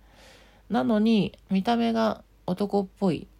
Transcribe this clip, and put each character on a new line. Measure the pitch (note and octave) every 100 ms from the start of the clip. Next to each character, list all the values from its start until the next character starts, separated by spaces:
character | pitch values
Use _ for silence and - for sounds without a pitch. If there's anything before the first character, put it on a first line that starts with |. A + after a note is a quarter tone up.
| - - - - - _ -
な | A3
の | B3+ G#3+
に、 | A3 A3 - - -
見 | F#3+
た | G3 A#3
目 | A#3
が | A3+ A3 - - _ -
男 | F3+ G3+ G3+
っ | F#3+ -
ぽ | G3
い | D3+ -